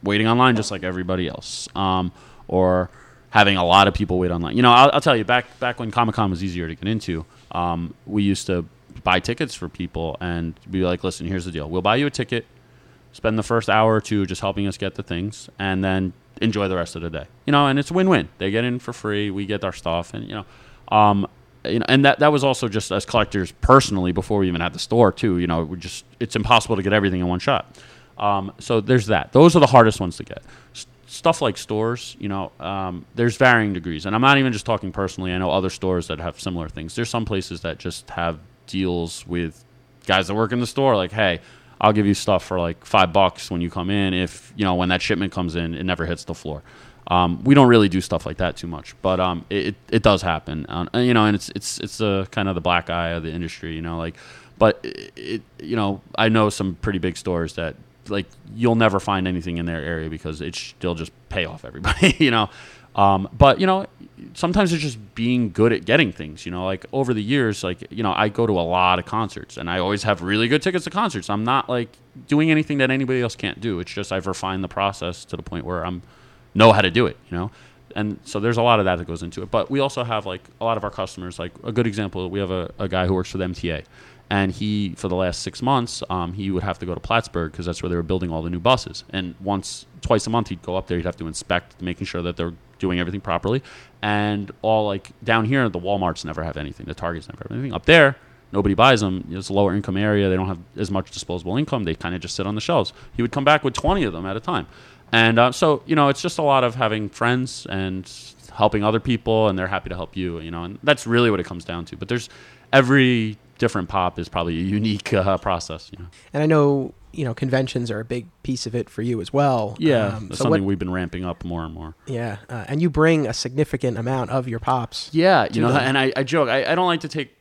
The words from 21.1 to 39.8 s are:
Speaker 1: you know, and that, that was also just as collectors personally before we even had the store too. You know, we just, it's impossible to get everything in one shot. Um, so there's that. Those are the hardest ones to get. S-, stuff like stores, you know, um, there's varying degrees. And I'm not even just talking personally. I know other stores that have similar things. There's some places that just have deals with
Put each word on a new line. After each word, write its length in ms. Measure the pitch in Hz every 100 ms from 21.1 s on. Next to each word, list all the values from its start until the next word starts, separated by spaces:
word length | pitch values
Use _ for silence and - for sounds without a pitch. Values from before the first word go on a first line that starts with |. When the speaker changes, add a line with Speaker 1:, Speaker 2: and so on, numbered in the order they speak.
| 101 98 _ _ _ -
Speaker 1:
you 140 | 110
know, 60 | -
and 160 | 135 139
that, 140 | -
that 120 | 151
was 120 | 147
also 240 | 139 131 120
just 200 | 104 -
as 140 | 92 -
collectors 460 | 120 104 101 90 -
personally 520 | - 131 - 101 90
before 240 | 90 95 104
we 80 | 95
even 140 | 85
had 100 | 85
the 60 | -
store 320 | - 113 110
too. 280 | - 117 90
You 80 | 87
know, 160 | 82
we 140 | 80 90
just, 280 | 85 - - _
it's 160 | 113 110
impossible 400 | 104 117 - 107
to 60 |
get 100 | 98
everything 260 | 104 98 92
in 80 | 90
one 120 | 90
shot. 360 | - 127 - - - - - -
Um, 360 | 104 101 98 -
so 200 | - 117
there's 260 | 104 127 104
that. 260 | 101 -
Those 220 | - 165 165
are 40 |
the 80 | 143
hardest 320 | 131 113 104
ones 160 | 92 -
to 60 |
get. 180 | - - - - -
S-, 120 | - - _ _
stuff 340 | - 170 165
like 160 | 135 95
stores, 580 | - 107 110 120 - -
you 100 | 101
know, 220 | 98 92 _
um, 460 | 80 98 95 90 - -
there's 200 | 120 110
varying 380 | 131 120 107
degrees. 320 | 92 85 78 98
And 100 | 107
I'm 60 |
not 160 | 135 139
even 160 | 131
just 120 | 107 -
talking 260 | 107 95
personally. 420 | 90 95 - 92
I 40 | 90
know 100 | 92
other 200 | 85 92
stores 360 | - 92 90 82
that 120 | 80
have 200 | 85 -
similar 300 | - 87 78
things. 260 | - 80 -
There's 140 | 117
some 160 | 120 110
places 360 | 101 90 85
that 180 | 85 76
just 300 | 90 85 -
have 260 | - 85 80 80 _ -
deals 580 | 95 92 87 85 - -
with 400 | 87 85 - _ _